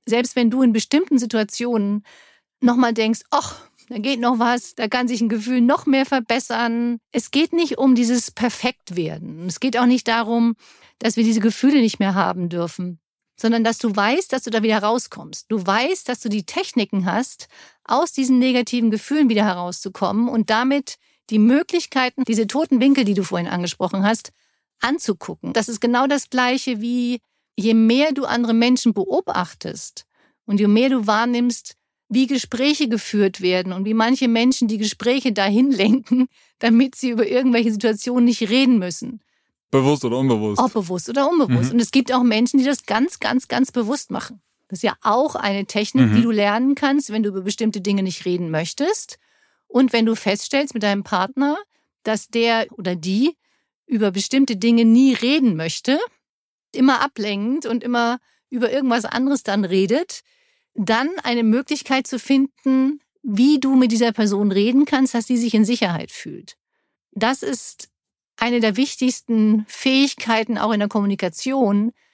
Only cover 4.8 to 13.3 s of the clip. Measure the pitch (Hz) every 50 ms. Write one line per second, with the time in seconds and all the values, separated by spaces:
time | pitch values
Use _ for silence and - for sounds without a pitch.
4.8 | 233 208 - 247 247 240 247 214 233 220 226 220 214 240 254 254 233 240 311 359
5.8 | - 302 262 269 269 - 277 262 226 - 233 262 - - 233 226 240 233 226 233
6.8 | 240 240 240 226 - _ - 247 - - - 277 320 - - 339 339 285 269 -
7.8 | 269 269 254 233 247 226 247 240 - - - - 214 240 - - - 247 262 -
8.8 | _ - 175 175 165 156 160 156 165 - 156 160 170 185 165 - - 262 226 233
9.8 | 247 240 254 247 - 240 226 233 233 214 233 233 233 233 226 - _ - - _
10.8 | _ - _ _ - - 208 226 233 226 220 226 196 226 208 - - 269 294 285
11.8 | 233 220 - - 202 196 185 196 180 180 180 180 175 170 170 175 170 165 - -
12.8 | 180 180 175 160 _ _ _ _ _ _